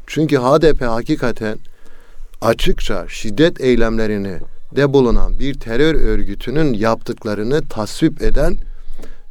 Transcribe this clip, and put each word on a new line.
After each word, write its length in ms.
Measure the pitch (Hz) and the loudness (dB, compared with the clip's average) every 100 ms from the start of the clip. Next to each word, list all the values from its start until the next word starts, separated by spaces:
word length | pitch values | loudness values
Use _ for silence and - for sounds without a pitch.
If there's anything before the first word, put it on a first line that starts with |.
| - | -10
Çünkü 300 | 143 156 139 | -4 0 0
H 260 | 123 156 | 2 4
D 100 | 160 | 4
P 100 | 135 | 4
hakikaten 760 | 120 113 113 151 123 107 107 110 - - - - - - - - | 2 -2 -2 -2 -2 -2 -4 -6 -10 -14 -14 -14 -14 -14 -12 -4
açıkça 640 | 113 117 - - - 95 82 | -2 2 2 2 0 -2 -6
şiddet 520 | - - 98 170 - | -6 -6 0 0 0
eylemlerini 800 | 131 120 113 110 107 104 98 82 - - - 127 | 0 2 2 2 -2 -2 -4 -6 -6 -8 -6 -2
de 160 | 143 | 2
bulunan 460 | 139 120 104 98 - | 2 4 4 4 4
bir 160 | 135 | 0
terör 400 | - 113 120 156 | -2 -4 2 4
örgütünün 800 | 143 110 107 95 101 - 143 151 | 4 4 4 2 -2 -4 0 0
yaptıklarını 960 | 104 110 113 - - 107 104 110 151 - | 0 0 -2 -4 -8 -6 -6 -2 -2 -2
tasvip 540 | 110 104 - 156 - | -6 -8 -2 -2 2
eden 340 | 110 127 165 - - - - - - - - | 4 6 4 2 -2 -6 -4 -4 -4 -8 -12